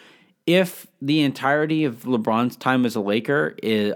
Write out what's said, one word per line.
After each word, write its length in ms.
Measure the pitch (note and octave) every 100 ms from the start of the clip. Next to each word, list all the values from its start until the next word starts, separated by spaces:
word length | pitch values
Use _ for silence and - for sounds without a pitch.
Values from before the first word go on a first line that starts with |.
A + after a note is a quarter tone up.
| - - _ _ -
if 400 | F3+ F3+ - - _
the 180 | C#3 D#3
entirety 640 | C#3+ C3 C3+ D3 D#3 D#3
of 200 | D3 A#2
LeBron's 520 | B2 B2 A2+ A2+ B2 -
time 300 | C3 C3 A#2+
as 100 | A2
a 40 |
Laker 540 | G2+ A2 A#2 C#3+ D3+ -
is, 300 | A2 A2 G#2